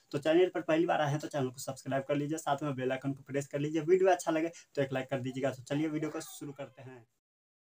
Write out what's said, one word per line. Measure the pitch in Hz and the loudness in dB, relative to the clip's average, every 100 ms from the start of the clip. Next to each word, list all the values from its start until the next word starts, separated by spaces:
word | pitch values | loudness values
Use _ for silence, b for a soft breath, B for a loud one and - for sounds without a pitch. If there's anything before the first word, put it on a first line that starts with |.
| _ | _
तो | 147 | -2
चैनल | 156 165 180 | 4 6 6
पर | 175 | 2
पहली | 165 160 170 | 2 4 4
बार | 165 | 2
आए | 147 | 2
हैं | 147 | 0
तो | - | -2
चैनल | 147 127 | -2 -2
को | 123 | -4
सब्सक्राइब | - 131 135 131 | -8 -8 -2 -2
कर | 135 143 | 0 0
लीजिए, | 147 160 | 0 -2
साथ | 156 139 | -2 -2
में | 151 | -2
bell | 131 127 | -2 -2
icon | 135 139 | -2 -4
को | 127 | -6
प्रेस | - 135 139 | -4 -4 -2
कर | 143 | -4
लीजिए। | 147 160 | -2 0
वीडियो | 151 185 190 | 4 4 6
अच्छा | 175 - | 4 2
लगे | 160 165 B B | 0 0 B B
तो | - | -2
एक | 135 | 0
like | 131 127 | -2 -2
कर | 135 | -4
दीजिएगा। | 127 131 135 | -4 -2 -2
तो | 123 | -2
चलिए | - 143 160 | -4 -2 -2
वीडियो | 151 156 | -2 -4
को | 160 | -6
शुरू | 156 - 143 | -10 -12 -12
करते | 139 131 - | -12 -14 -14
हैं। | 127 127 113 _ _ _ _ _ _ | -18 -18 -20 _ _ _ _ _ _